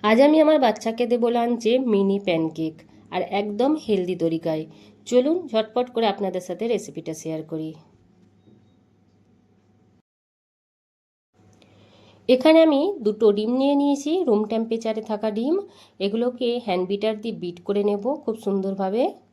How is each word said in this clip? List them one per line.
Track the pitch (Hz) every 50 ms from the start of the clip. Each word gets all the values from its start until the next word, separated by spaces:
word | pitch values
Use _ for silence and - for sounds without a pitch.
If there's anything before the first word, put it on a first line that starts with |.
| - 214
আজ | 220 226 277
আমি | 294 302 311 311
আমার | 302 311 294 262
বাচ্চাকে | 226 214 - - 226 226 233 247 220
দেবো | 240 240 233 233 233
লাঞ্চে | 240 233 240 240 226 233 214 240 262 269 240
মিনি | 208 196 196 196 196 202 202
প্যানকেক, | 185 170 160 160 160 160 160 160 160 156 - - _ - - - - 170
আর | 185 - - - 202
একদম | 208 214 208 208 247 285 311 302 -
হেলদি | 226 208 185 180 175 185 170
তরিকায়। | 165 165 165 160 - 165 156 156 156 - - - - - - _ _ -
চলুন | 240 247 254 294 339 370 339 269
ঝটপট | 220 220 220 220 - 247 247 247 -
করে | 226 226 208
আপনাদের | 196 202 202 190 185 180 180 -
সাথে | 180 175 220 233
রেসিপিটা | 240 196 233 - 143 170 160 180 160 -
শেয়ার | - 160 160 156 156 156
করি। | 160 160 160 156 156 - _ _ _ _ _ _ _ _ _ _ _ _ _ - - _ _ _ _ _ _ _ _ _ _ _ _ _ _ _ _ _ _ _ _ _ _ _ _ _ _ _ _ _ _ _ _ _ _ _ _ _ _ _ _ _ _ _ _ _ _ _ _ _ _ _ _ _ _ _ _ _ _ _ _ _ _ _ _ _ _ _ _ _ _ - _ _ _ -
এখানে | 254 254 254 311 320 320 330
আমি | 320 285 269 311 392 403 320 226
দুটো | 208 208 208 233 208 202
ডিম | 202 214 220 247 262
নিয়ে | 269 277 285 277
নিয়েছি, | 285 285 285 277 277 294 330 381 349
রুম | 269 208 208 214 208
টেম্পারেচারে | 226 220 226 226 226 226 - 226 214 220 214 -
থাকা | 220 208 226 220 202
ডিম। | 214 240 285 339 403 403 - - - - _ _ _ 190
এগুলোকে | 196 202 226 240 247 247 - 254 233 233 240 233
হ্যান্ড | 214 180 185 180 180
বিটার | 202 202 214 220 220 214
দিয়ে | 214 233 202 165
বিট | 175 175 175 - -
করে | - 202 202 202 208
নেব | 208 202 196 247 294 302 -
খুব | - 220 226 -
সুন্দরভাবে। | 202 202 196 190 196 196 196 196 190 202 233 285 403 - - _ _